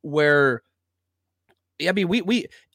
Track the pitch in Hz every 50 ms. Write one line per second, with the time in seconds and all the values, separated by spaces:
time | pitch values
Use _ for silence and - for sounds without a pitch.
0 | - 156 143 151 147 147 147 143 143 135 123 113 - _ _ _ _ _ _ _
1 | _ _ _ _ _ _ _ _ _ _ _ _ _ _ _ - 151 175 185 202
2 | 190 170 202 240 - 190 247 233 - - - - _ _ _